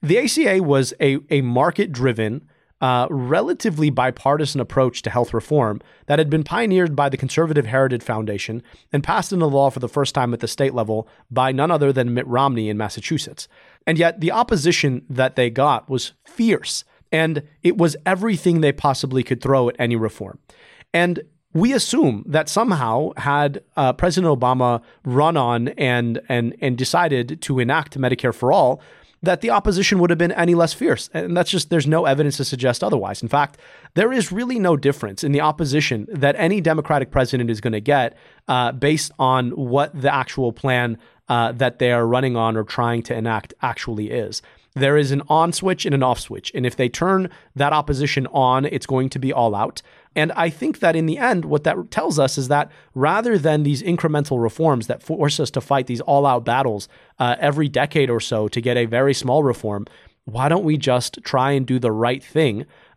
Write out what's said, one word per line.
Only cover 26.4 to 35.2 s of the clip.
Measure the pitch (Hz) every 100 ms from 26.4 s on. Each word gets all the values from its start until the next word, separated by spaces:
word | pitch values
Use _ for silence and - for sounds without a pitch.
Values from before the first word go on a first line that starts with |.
| 117 -
and | 139 123
decided | 127 165 170 135 120 156
to | - 131
enact | 120 156 156 139
Medicare | 131 135 127 113
for | 123
All, | 185 135 131 - - _ _
that | 165 175
the | 226
opposition | 220 202 185 190 196
would | 175
have | 170
been | 170
any | 185 170
less | 170 165
fierce. | - 302 214 -
And | 165 175 175
that's | 170
just, | 185 -
there's | 170 143
no | 156 165
evidence | 135 151 135
to | 139
suggest | 131 127 120
otherwise. | - 135 95 101
In | 117
fact, | 143 143 _ - - - -
there | 214
is | 262 190
really | 185 247 247
no | 185 151
difference | 139 139 110 98